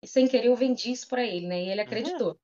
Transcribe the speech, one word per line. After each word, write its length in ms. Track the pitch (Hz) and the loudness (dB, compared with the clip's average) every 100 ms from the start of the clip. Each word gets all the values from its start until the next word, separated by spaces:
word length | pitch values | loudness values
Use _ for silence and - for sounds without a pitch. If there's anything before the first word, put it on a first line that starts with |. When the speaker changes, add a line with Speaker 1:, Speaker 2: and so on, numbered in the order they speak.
Speaker 1:
e 60 | - | 0
sem 200 | - 262 | 4 4
querer 200 | 254 240 | 4 4
eu 80 | 247 | 4
vendi 360 | 262 254 240 | 2 0 -2
isso 160 | 254 - | -6 -6
pra 160 | 247 | -4
ele, 220 | 240 175 175 | -2 -4 -4
né, 140 | 180 | -4
e 60 | 185 | -4
ele 100 | 196 214 | -4 -4
Speaker 2:
Uhum. 340 | 220 269 269 | -4 -4 -2
Speaker 1:
acreditou. 180 | 202 - | -4 -6